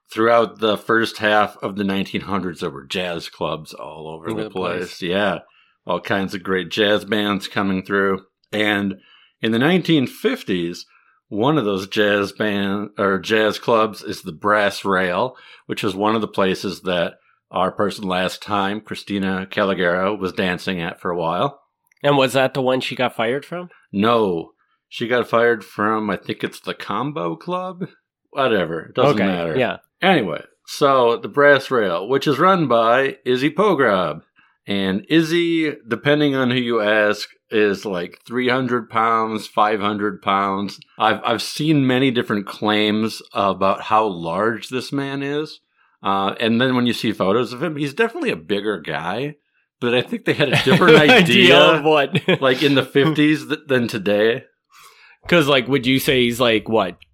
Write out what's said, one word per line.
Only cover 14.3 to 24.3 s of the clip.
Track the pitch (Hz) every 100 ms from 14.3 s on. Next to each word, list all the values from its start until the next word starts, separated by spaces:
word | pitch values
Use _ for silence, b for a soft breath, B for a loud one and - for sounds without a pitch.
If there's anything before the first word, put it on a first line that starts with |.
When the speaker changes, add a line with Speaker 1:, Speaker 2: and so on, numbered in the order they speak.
Speaker 1:
Brass | 78 104 104 101 - 101
Rail, | 92 92 90 123 B B B B
which | -
is | 110
one | 95 104 110
of |
the | 104
places | - 95 90 104 85
that | 92 90 87 - _ _ _
our | 95 95
person | - 104 - 98
last | 90 90 -
time, | - 104 98 104
Christina | - 92 - 101 95 95 92
Calagero, | - 101 92 87 87 95 107
was | 92
dancing | 85 95 90 - 92
at | 85 -
for | 95
a | 87
while. | 82 87 123 - _ _ _ _
Speaker 2:
And | 143 143
was | 131
that | 123 131
the | 143
one | 127 131
she | - 120
got | 123 -
fired | 113 135 139
from? | 170 180 b b
Speaker 1:
No. | 101 107 117 107